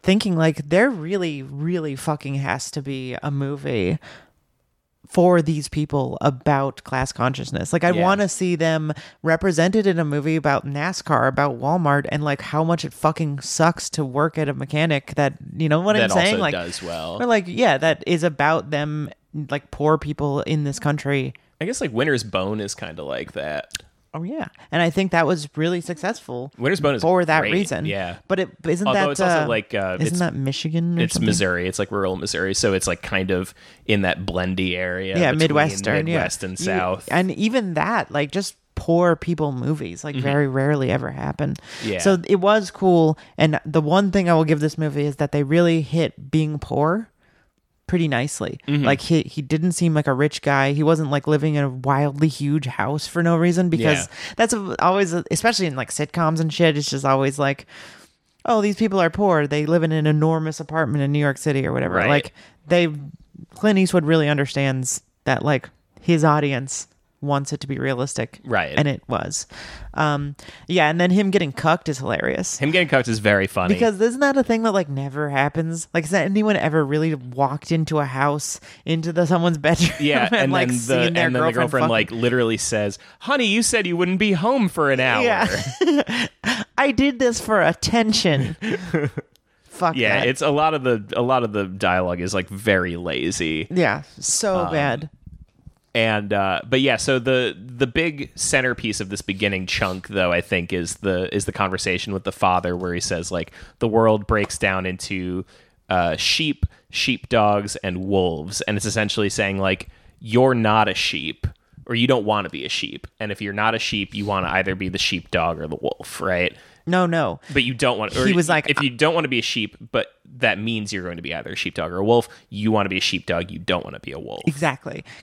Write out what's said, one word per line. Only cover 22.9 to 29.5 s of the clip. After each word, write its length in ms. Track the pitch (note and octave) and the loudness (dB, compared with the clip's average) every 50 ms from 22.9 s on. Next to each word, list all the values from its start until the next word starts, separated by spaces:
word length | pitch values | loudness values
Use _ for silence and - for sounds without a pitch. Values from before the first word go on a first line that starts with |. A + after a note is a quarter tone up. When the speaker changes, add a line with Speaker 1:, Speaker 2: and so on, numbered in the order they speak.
| E2 E2+ D2 | -10 -10 -8
Speaker 2:
like 280 | C#2 C2 B1+ - - | -6 -6 -6 -8 -8
that. 380 | - - C#2+ D2+ D2+ C#2+ - - - - - - _ _ _ _ | -8 -8 -6 -6 -6 -6 -6 -8 -12 -14 -14 -16 _ _ _ _
Speaker 1:
Oh, 120 | - D#3 E3+ | -12 -10 -10
yeah. 240 | F#3+ D4 D#4+ - - - - - - | -8 -8 -8 -10 -12 -14 -18 -10 -4
And 100 | D3 E3 | -2 0
I 80 | E3+ E3 | 0 0
think 220 | - G3 F#3+ F3+ | 0 0 0 0
that 160 | - E3 D#3+ | 2 2 2
was 200 | C#3+ F3+ D#3 D3 C#3+ - | 2 0 -2 -4 -8 -6
really 260 | D3+ D#3+ E3+ F3+ F3 | -4 -2 -2 -2 -4
successful 720 | E3 - E3+ - - G3 A3+ - - - B2 B2 C3 C#3 - | -6 -8 -8 -6 -6 -6 -6 -8 -10 -12 -10 -10 -10 -12 -8
Speaker 2:
Winter's 220 | - A#2+ D3 G3 D#3+ | -4 -2 0 0 2
Bone 160 | D3 D3 C#3 | 2 0 0
is 80 | G#2+ D#3 | 2 2
Speaker 1:
for 200 | E3+ F#3 F3+ F3 | 2 2 2 4
that 160 | D#3 D#3 D#3+ | 2 2 2
Speaker 2:
great, 100 | G2 A2 - | 2 2 0
Speaker 1:
reason. 320 | F#3+ G3+ - B2 E2 G2+ | 0 0 -2 -4 -4 -4
Speaker 2:
yeah. 300 | G2+ G2 G2 F#2 E2+ F#2 - - | -4 -4 -4 -4 -6 -8 -10 -6
Speaker 1:
But 120 | - F#3+ F#3 | -4 -2 -2
it, 200 | F#3 - - - | -2 -4 -8 -6
but 120 | - E3 | -4 -2
isn't 160 | D#3+ F3 G#3 | -2 0 0
Speaker 2:
Although 120 | - G#3 G3+ | 0 2 2
Speaker 1:
that, 80 | F#3+ C#3+ | 2 0
Speaker 2:
it's 80 | C#3+ F#3+ | 0 0
also, 240 | F#3+ F3+ E3+ D#3 D3+ | 2 2 2 2 2
Speaker 1:
uh, 40 | |
Speaker 2:
like, 280 | C#3+ | 0